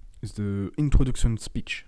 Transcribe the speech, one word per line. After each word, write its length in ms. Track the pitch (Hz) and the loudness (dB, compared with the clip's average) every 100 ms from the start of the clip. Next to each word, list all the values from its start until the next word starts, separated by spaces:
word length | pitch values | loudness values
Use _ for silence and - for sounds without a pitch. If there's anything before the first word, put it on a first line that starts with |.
| - - | -20 -14
the 500 | 104 - 104 98 98 - | -12 -6 -4 -4 -4 -2
introduction 600 | 151 - 131 120 117 110 | 4 4 4 4 2 0
speech 480 | - - - - | -4 -6 -6 -10